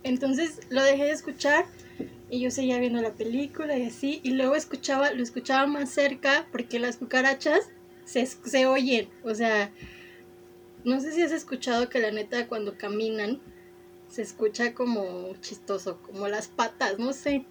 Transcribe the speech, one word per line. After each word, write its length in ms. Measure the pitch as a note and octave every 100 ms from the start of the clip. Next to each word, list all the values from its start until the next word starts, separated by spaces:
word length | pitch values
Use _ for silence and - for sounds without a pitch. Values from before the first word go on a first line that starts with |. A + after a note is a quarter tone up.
Entonces, 560 | C4 B3+ C4+ C4+ E4 D4+ -
lo 140 | C4
dejé 220 | C4+ C#4 C#4+
de 60 |
escuchar 540 | D4+ - C4 C#4+ D4 F4 - - - - - -
y 120 | B3
yo 100 | B3
seguía 280 | B3 C4 B3
viendo 220 | B3 A#3
la 120 | A3+
película 640 | G#3+ A3 A#3+ C#4+ - D4+ C#4
y 80 | A#3+
así, 340 | - C#4 D#4
y 80 | C4+
luego 260 | C4 C4 D4+
escuchaba, 540 | - C4 - C4+ C#4+
lo 120 | C4
escuchaba 420 | A#3+ - B3 C4+ C#4
más 240 | D4 C#4
cerca 580 | - C#4+ C4+ C#4 C#4+ E4
porque 280 | - B3 A#3+
las 180 | A#3+ A#3+
cucarachas 720 | B3 B3+ C4 C4+ D#4 D#4+ A4 - - -
se, 220 | - C4 A3+
se 400 | - - C4 C4
oyen, 420 | C4+ C4 A#3+ G3 -
o 100 | A#3 G#3+
sea, 360 | A#3 G#3+ G3+ - - - - - - - - - - -
no 160 | A#3+ C4
sé 140 | C#4
si 80 | D#4
has 100 | E4
escuchado 560 | D#4 - B3+ - A#3 A#3+
que 120 | C4
la 120 | G#3+
neta 360 | G#3+ G#3 A#3+ A#3+
cuando 280 | A#3 G#3 G3
caminan 600 | G#3 G#3 A3 A3 G#3 C4 - - - - - - -
se 120 | -
escucha 520 | G#3+ - A3 G#3 A#3+
como 600 | A#3+ B3 A3+ F#3+ F3+ F#3 F#3+
chistoso, 600 | - G3+ - G3 F#3+ F3
como 260 | - G3 G3+
las 220 | G#3+ G#3+
patas, 500 | - A3+ - A#3 G3
no 140 | A#3+
sé. 320 | C4+ D4 C#4+ C4